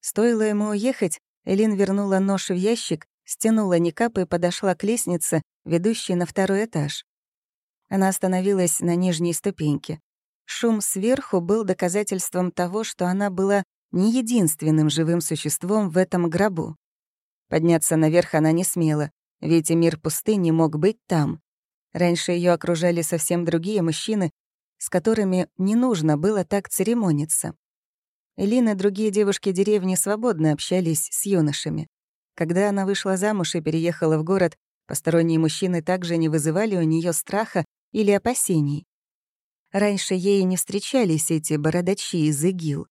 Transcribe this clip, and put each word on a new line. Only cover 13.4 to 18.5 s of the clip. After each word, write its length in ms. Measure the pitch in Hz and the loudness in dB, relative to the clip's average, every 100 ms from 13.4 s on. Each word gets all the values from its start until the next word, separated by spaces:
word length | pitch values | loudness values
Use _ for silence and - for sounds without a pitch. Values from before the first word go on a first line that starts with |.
| 196 202 185 _ _ | 0 0 -2 _ _
не 200 | 175 202 | 0 2
единственным 760 | 247 226 240 170 - 156 156 151 | 2 0 2 2 0 0 2 2
живым 320 | 147 160 170 | 2 0 0
существом 680 | 170 156 156 - 175 214 202 | -2 -4 -4 -6 -2 -2 0
в 80 | 160 | 0
этом 320 | 185 180 170 | 0 2 0
гробу. 460 | 170 208 170 160 156 _ _ _ _ _ _ _ | 0 0 -2 -8 -10 _ _ _ _ _ _ _
Подняться 480 | 160 165 165 - 160 | 0 2 2 2 2
наверх 380 | 156 165 170 | 4 4 2
она 180 | 160 156 | 2 2